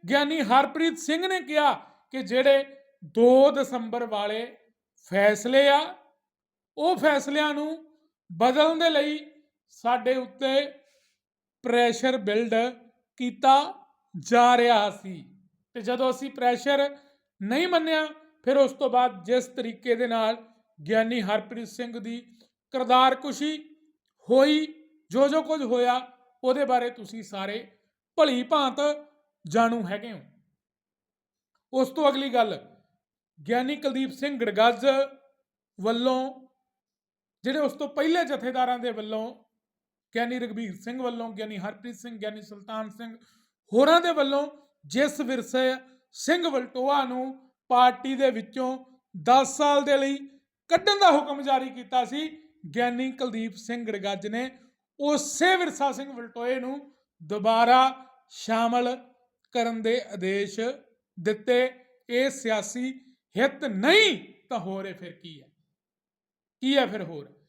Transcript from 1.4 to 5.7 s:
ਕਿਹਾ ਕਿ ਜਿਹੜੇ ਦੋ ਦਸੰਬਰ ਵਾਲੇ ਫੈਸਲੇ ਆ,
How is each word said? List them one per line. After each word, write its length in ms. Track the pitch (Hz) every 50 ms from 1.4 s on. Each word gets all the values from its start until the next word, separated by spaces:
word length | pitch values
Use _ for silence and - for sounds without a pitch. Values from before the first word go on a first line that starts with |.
ਕਿਹਾ 320 | 269 254 302 302 294 285 220 - - - _ _ _ _ -
ਕਿ 80 | 262 240
ਜਿਹੜੇ 420 | 180 226 254 262 285 277 277 277 277 - - _ _ _ _ -
ਦੋ 460 | 151 _ 220 233 247 254 262 269 285
ਦਸੰਬਰ 540 | 277 277 262 262 262 240 226 220 220 240 240
ਵਾਲੇ 380 | 220 220 202 208 208 214 220 233 247 - _ _ _ _ _ _ _ _ _ _ -
ਫੈਸਲੇ 560 | 175 196 202 208 214 208 208 247 254 269 277
ਆ, 100 | 285